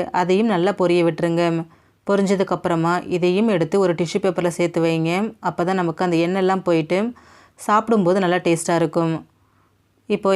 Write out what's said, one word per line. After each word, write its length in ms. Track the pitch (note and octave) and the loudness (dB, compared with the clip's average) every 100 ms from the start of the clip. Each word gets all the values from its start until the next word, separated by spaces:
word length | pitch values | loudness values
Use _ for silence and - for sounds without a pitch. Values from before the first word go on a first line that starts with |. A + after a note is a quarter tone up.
| F3 F3+ | 2 -2
அதையும் 300 | F3 F#3 A#3 | 0 2 2
நல்லா 180 | F#3 F3+ G3 | 2 0 0
பொரிய 220 | F3+ F3 E3+ | 2 2 2
விட்டுருங்க. 360 | D#3+ E3+ E3+ E3+ E3 E3 - _ _ - | 0 0 0 0 0 -6 -14 _ _ -2
பொரிஞ்சதுக்கு 460 | G3+ G3 G3 F#3+ E3+ | 0 2 0 0 -2
அப்புறமா 360 | F3+ E3+ E3 F3+ - F3 | -2 0 0 -2 -2 -2
இதையும் 340 | F3+ F3+ A3+ F#3 | 0 2 0 0
எடுத்து 200 | D#3+ G3+ | 0 0
ஒரு 100 | F#3 E3+ | 0 0
டிஷ்யூ 200 | E3 G3+ | -2 -2
பேப்பர்ல 260 | F#3+ F3+ F3 E3 | -2 0 -2 -2
சேர்த்து 200 | F3 E3+ E3 | -2 0 0
வைங்க. 260 | E3 E3 F3+ A3 - F3+ | 0 0 -2 -4 -6 -6
அப்பதான் 300 | D#3+ F3 F#3+ | -4 -2 0
நமக்கு 200 | E3+ D#3+ F#3 | -2 -2 0
அந்த 120 | E3 E3+ | 2 0
எண்ணெய்லாம் 380 | F#3+ F#3 F#3+ F3+ | 0 0 0 0
போயிட்டு 300 | E3 D#3 F3+ A3+ B3 - - - _ - | 0 0 -2 -2 -6 -18 -20 -20 _ 0
சாப்பிடும்போது 520 | G#3+ A3 A3+ F3 G3 | 0 2 2 2 2
நல்லா 160 | F3+ F3+ E3+ | 2 0 0
டேஸ்டா 300 | E3 - F3 | 0 0 0
இருக்கும். 320 | E3 F3 E3 D#3+ - _ _ _ _ _ _ _ - G#3 | 0 0 -2 -4 -8 _ _ _ _ _ _ _ -6 -2
இப்போ 140 | G3 | 2